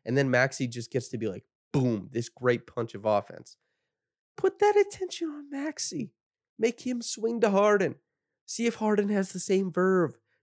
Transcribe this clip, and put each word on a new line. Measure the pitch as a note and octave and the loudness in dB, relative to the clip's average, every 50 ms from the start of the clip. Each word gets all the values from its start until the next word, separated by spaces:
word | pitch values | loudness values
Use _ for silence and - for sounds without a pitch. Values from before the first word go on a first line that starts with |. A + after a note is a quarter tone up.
| - | -6
And | - B2+ | -2 0
then | C#3 C#3 C3 | 2 2 4
Maxey | B2 B2 C3 C3 - - C3+ | 4 2 2 2 0 -4 -6
just | A#2+ A#2 A#2+ A2+ - | -6 -6 -8 -8 -6
gets | - B2 A2+ - | -6 -6 -4 -6
to | - | -6
be | A2 A2+ | -6 -4
like, | G#2 F2+ F#2 - _ _ _ _ _ - | -6 -6 -8 -12 _ _ _ _ _ 0
"Boom, | C#3+ B2+ B2 A2+ G2+ F#2 G2 | 2 2 2 0 -2 -4 -6
this | - A#2 A#2+ - | -6 -6 -6 -6
great | - - B2 B2 B2 A#2 - | -6 -2 2 2 2 0 -2
punch | - - A#2+ A2+ A2+ - | -8 -8 -8 -8 -8 -8
of | G2+ G2+ | -4 0
offense." | G#2+ G#2 G2+ - - - D2+ - - - _ _ _ _ _ _ _ _ _ _ _ _ _ _ _ _ | 2 2 2 0 -4 -10 -20 -20 -20 -20 _ _ _ _ _ _ _ _ _ _ _ _ _ _ _ _
put | - - F#4+ G4 - | -2 -2 -2 0 2
that | G4+ G#4 G4+ | 2 4 6
attention | G#4 G4 G4+ - - F#4+ F4+ - - E4+ | 4 4 2 -2 -8 -8 -8 -6 -6 -8
on | D#4 D4 D4 C#4+ C#4+ | -8 -8 -10 -12 -10
Maxey. | C#4 C#4 C#4+ D#4 - - - - - - - - _ _ _ _ _ _ _ _ _ - | -8 -6 -6 -6 -6 -6 -8 -6 -6 -6 -8 -10 _ _ _ _ _ _ _ _ _ -2
Make | G#3+ B3 A#3+ - | -2 -2 -2 -2
him | - B3+ B3 A#3+ | -6 -6 -6 -6
swing | A#3 - - A3+ G#3 A3+ A#3 A3+ | -6 -8 -6 -4 -4 -2 0 2
to | A3+ G#3 | 2 4
Harden. | G3 G3 G#3 G#3+ G#3 G3+ F#3+ D3+ - - _ _ _ _ _ _ _ _ _ | 4 4 6 6 4 4 2 0 -4 -6 _ _ _ _ _ _ _ _ _
See | - - - A#3 | -10 -6 -2 -2
if | A#3 A3+ | -2 0
Harden | - A3 G#3+ G#3 G3+ G3+ G3+ | 0 0 2 2 2 2 2
has | G#3 G3 G3 F#3+ | 0 0 0 -2
the | - F3+ | -4 -6
same | - - F#3+ F#3+ G3 F#3 | -2 0 2 2 2 0
verve, | D#3 F3+ F3+ F#3+ F#3+ F3+ E3+ C3 - _ _ _ _ _ | 0 2 2 4 4 4 2 0 -2 _ _ _ _ _